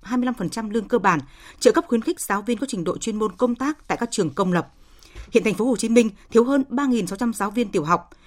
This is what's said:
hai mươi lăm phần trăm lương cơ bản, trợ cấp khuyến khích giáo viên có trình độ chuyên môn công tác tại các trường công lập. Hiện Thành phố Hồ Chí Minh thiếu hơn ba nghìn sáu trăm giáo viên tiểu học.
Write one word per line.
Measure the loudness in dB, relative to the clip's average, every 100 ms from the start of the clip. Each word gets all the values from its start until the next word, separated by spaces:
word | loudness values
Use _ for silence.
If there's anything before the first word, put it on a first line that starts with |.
hai | -4 -2
mươi | -2
lăm |
phần | -4 -6
trăm | -6 -4
lương | -4 0
cơ | 2
bản, | 2 2 -2 -16 -20 2
trợ | 4
cấp | 4 2
khuyến | -2
khích | -2 -6
giáo | -4 -4
viên | -2 -4
có | -4
trình | -4
độ | -4 -4
chuyên | -6 -2
môn | -4 0
công | -2 0
tác | -4 -4 -6
tại | -4
các | -2
trường | -2 -2
công | 0 0
lập. | 0 -2 -12 -20 -20 -20 -20 -2
Hiện | 0
Thành | 2
phố | 0 0
Hồ | 0
Chí | 4
Minh | 4 4 -2 0
thiếu | 2
hơn | 4 2 0
ba | 0 2
nghìn | 0 -2
sáu | -4
trăm | -4
giáo | -2 -4
viên | -2 -2
tiểu | -2
học. | 0 0 -2 -20